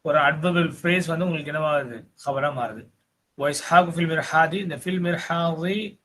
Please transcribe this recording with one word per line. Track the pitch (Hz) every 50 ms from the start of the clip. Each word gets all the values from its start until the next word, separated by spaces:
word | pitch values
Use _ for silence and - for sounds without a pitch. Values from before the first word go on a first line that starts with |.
ஒரு | _ 160 147
அட்வர்பியல் | 151 143 143 151 156 160 180 175 175 170 151 131 -
ஃப்ரேஸ் | - 170 175 185 175
வந்து | 165 165 165 185
உங்களுக்கு | 180 165 151 143 147
என்னவாகுது? | 147 156 156 151 147 143 135 120 117 110 - _ _ _ -
ஹபரா | 143 139 135 139 147 139
மாறுது. | 127 120 113 107 113 113 - _ _ _ _ _ _ _ _ _ -
வ | 139 147 143
இஸ்ஹாகு | 143 - - 170 175 180 175
ஃபில் | 165 170 170 160
மிர்ஹாதி, | 160 156 - - - 156 160 165 170
இந்த | 202 196 175 147
ஃபில் | 131 - 180 185 185
மிர்ஹாதி | 175 175 170 170 - - 170 170 170 170 165 160 165 180 196 214 220 208 - _